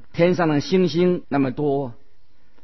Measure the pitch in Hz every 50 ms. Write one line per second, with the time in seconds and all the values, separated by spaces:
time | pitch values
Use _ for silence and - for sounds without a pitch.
0 | - - - - 170 180 180 - 175 160 151 143 135 - 185 190 185 165 127 170
1 | 180 180 180 - - - 127 139 135 131 117 147 147 147 135 139 139 123 117 -
2 | - - - - - - - - - - - -